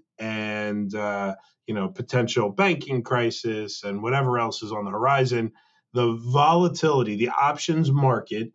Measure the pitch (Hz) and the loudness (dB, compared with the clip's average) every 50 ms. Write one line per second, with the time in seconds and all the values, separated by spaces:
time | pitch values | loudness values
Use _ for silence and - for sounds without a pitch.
0 | _ _ _ - 110 110 110 107 107 107 107 107 107 104 104 104 104 95 104 107 | _ _ _ -10 -8 -6 -4 -4 -4 -4 -4 -4 -4 -4 -2 -4 -4 -4 -4 -4
1 | 104 104 101 101 101 98 95 - - _ _ _ _ - 110 101 95 92 - - | -4 -2 -2 -2 -2 -4 -4 -8 -12 _ _ _ _ -6 -4 -2 -2 -4 -4 -8
2 | 127 - - 123 120 113 - 123 107 101 98 101 196 190 175 139 - - 135 123 | -6 -2 0 0 0 0 2 0 0 0 2 2 2 2 2 0 -2 -4 -4 -4
3 | 117 - 127 120 117 113 113 - - 113 110 107 104 98 - - 104 101 101 101 | -2 0 0 0 0 0 -2 -2 -4 -4 -4 -4 -6 -8 -10 -10 -8 -6 -6 -4
4 | 107 117 117 139 135 127 123 120 117 123 127 - 113 104 110 104 101 98 98 107 | -2 -2 0 0 2 2 0 0 0 -2 -4 -6 -8 -8 -6 -6 -6 -4 -4 0
5 | 120 135 139 135 131 120 123 117 113 113 - _ _ _ _ _ _ _ - 123 | 2 2 2 2 2 2 0 0 -2 -2 -6 _ _ _ _ _ _ _ -2 0
6 | 120 117 113 113 117 120 127 143 147 156 165 175 180 170 - - - 160 147 131 | 2 2 0 -2 -2 0 2 4 6 6 6 6 4 2 2 2 2 2 4 4
7 | 120 107 104 101 120 127 - - 139 147 151 156 - - 160 160 160 135 135 143 | 2 2 0 0 0 0 2 2 2 2 0 0 -2 0 0 2 4 4 4 4
8 | 139 131 120 107 - - 107 107 117 113 | 4 4 4 2 -2 -4 -6 -6 -6 -8